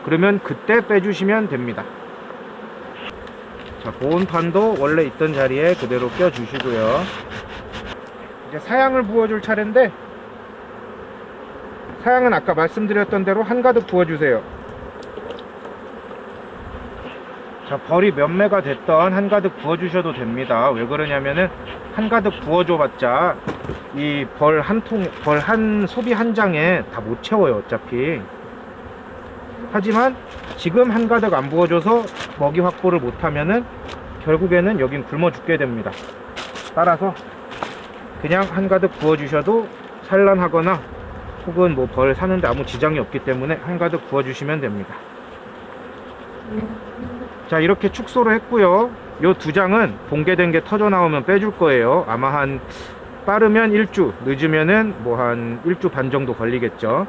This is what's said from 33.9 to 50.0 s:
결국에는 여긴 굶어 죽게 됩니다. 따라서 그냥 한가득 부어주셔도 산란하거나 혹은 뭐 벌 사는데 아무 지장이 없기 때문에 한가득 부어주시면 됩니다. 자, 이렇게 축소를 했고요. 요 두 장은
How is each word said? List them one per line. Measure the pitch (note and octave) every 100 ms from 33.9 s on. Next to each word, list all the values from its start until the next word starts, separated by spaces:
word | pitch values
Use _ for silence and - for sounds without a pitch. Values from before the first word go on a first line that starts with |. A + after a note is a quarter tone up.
| - - -
결국에는 | - D#3 F3+ F3 F#3 G3+
여긴 | C3 C#3+
굶어 | B2 D3 F3
죽게 | - - D#3+
됩니다. | C3+ A2+ G2+ - - - - - - - -
따라서 | - F3 E3 F#3+ - - - - - - - - - - -
그냥 | D3+ F#3 G3
한가득 | F3 F#3+ F#3+ F#3 -
부어주셔도 | D#3 D#3 C#3+ D3+ D3 A3+ G#3 - - -
산란하거나 | - G3 G3 G3 F3 E3 E3+ F3 - - - - - - -
혹은 | E3+ F3+
뭐 | C3+ B2
벌 | - C3+
사는데 | C3 F#3 F#3 C#3+
아무 | C3 C3+
지장이 | A#2+ D3+ D#3
없기 | - C3+
때문에 | - B2+ C#3 D#3+
한가득 | E3 F3 E3+ D#3+ -
부어주시면 | C#3 C3 C3 C#3+ D#3
됩니다. | C3 G#2 F#2 - - - - - - - - - - - - - - - A3 G#3+ A3 - - - B3 B3 - - -
자, | D#3+
이렇게 | E3 G3 G3
축소를 | - G#3 B3+ A3+
했고요. | A3 A3+ A#3 F#3+ F#3 A#3+ A#3 - -
요 | D#3+
두 | F#3 D#3
장은 | D#3 F#3 G#3+ F#3 G2